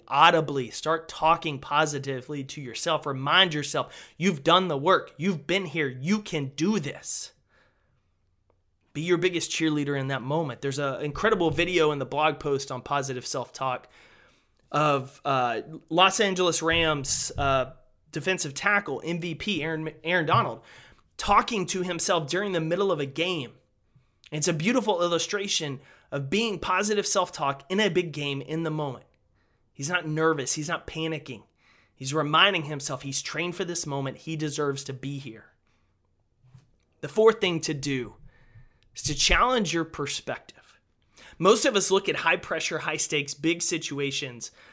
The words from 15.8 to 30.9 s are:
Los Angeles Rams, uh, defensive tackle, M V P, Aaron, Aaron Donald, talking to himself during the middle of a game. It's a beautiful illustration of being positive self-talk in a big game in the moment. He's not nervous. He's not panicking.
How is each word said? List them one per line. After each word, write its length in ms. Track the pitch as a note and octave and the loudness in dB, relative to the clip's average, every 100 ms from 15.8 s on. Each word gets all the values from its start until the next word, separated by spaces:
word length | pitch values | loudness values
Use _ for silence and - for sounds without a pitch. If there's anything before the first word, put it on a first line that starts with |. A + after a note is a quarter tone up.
| - | -2
Los 300 | D#3+ F#3 - | 4 6 6
Angeles 420 | G3+ F3+ F3+ D#3 | 2 2 2 2
Rams, 680 | D#3+ E3 D#3+ D3 C3 - - - | 2 2 2 0 -2 -2 -2 -2
uh, 340 | C#3 C3+ B2+ - - _ _ | 0 2 0 -8 -20 _ _
defensive 420 | D#3 F#3 F3+ D3+ | -6 -2 -2 -2
tackle, 480 | C3+ G3+ G3+ G3+ C3+ | -2 0 2 0 -6
M 160 | D#3 E3+ | -4 -4
V 160 | E3+ D#3+ | -4 -6
P, 280 | - F3+ | -4 -2
Aaron, 260 | D3+ D#3+ D#3 - | -2 -4 -6 -6
Aaron 220 | D#3+ F3+ D#3 | 0 0 4
Donald, 360 | G3 E3+ A2+ - - - - _ - | 2 2 -4 -14 -20 -20 -20 _ -8
talking 480 | - G#3 A#3+ A3+ F3 | 4 4 4 0 -2
to 160 | F#3+ | -2
himself 460 | F3+ E3+ - F3+ D3 | -2 -2 0 0 0
during 220 | E3+ G#3 | -2 0
the 100 | F3+ | 0
middle 300 | D#3+ F3 G3 | 0 2 2
of 80 | D#3+ | 0
a 60 | C#3+ | -2
game. 460 | C#3+ F3 F3 A#2+ - _ _ _ _ _ _ - | -2 -2 -2 -6 -14 _ _ _ _ _ _ -10
It's 160 | D3+ D3+ | -2 0
a 60 | |
beautiful 480 | E3 E3+ C4 G#3+ F3 | 2 2 2 2 0
illustration 800 | F3 E3+ - G3+ G3+ - D3+ A#2+ - - _ | 2 0 -2 -4 -2 -4 -4 -8 -14 -20 _
of 180 | C#3+ C3+ | -8 -2
being 280 | G3 A#3 F#3 | 0 0 -2
positive 480 | - F#3 G#3 G#3 F#3+ | -2 0 2 0 2
self-talk 580 | G3 F3+ - C#3 C#3 - | 0 0 -2 -4 -4 -4
in 100 | F#3+ | 0
a 100 | G#3 | 2
big 240 | E3+ E3+ | 0 -2
game 280 | D3 C#3+ C#3 | -4 -6 -6
in 220 | - D#3+ | -6 -4
the 80 | E3 | -4
moment. 340 | D#3 D3 A#2 - _ _ _ _ _ _ | -4 -6 -8 -16 _ _ _ _ _ _
He's 160 | - C#3 | -10 -4
not 180 | F3+ D#3+ | -2 -2
nervous. 460 | D3+ D#3+ D#3 B2+ | 0 2 2 -2
He's 160 | - D3+ | -4 -4
not 180 | E3 | -6
panicking. 560 | - | -6